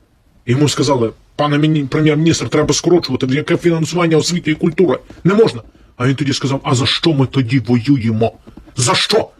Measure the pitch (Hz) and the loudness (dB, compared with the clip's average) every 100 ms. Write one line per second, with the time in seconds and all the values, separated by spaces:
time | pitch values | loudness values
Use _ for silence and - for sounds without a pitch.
0 | _ _ _ _ - 127 143 - 143 131 | _ _ _ _ -4 0 0 0 0 0
1 | 113 - _ - 147 143 156 156 135 151 | -2 -6 _ -4 -2 0 2 0 -2 0
2 | 156 151 165 - 127 151 151 139 170 175 | 2 2 2 0 -2 0 0 0 2 0
3 | 160 127 131 143 147 170 175 165 151 175 | 0 -4 -2 -2 -2 -2 0 0 -2 -2
4 | 170 156 151 175 156 156 180 156 170 127 | 0 0 0 -4 -4 -2 -2 2 0 0
5 | - - 170 208 208 113 - _ _ - | -8 -2 0 4 2 0 -14 _ _ -4
6 | 127 131 135 123 131 135 - 123 - - | -2 0 -2 -4 -4 -4 -2 -2 0 0
7 | 170 143 131 139 113 135 120 123 127 139 | 0 2 0 0 0 0 2 0 2 0
8 | 113 110 113 - - - - - 120 - | 0 0 -2 -4 -20 -20 -14 -4 -2 -2
9 | - - - | 0 -2 -2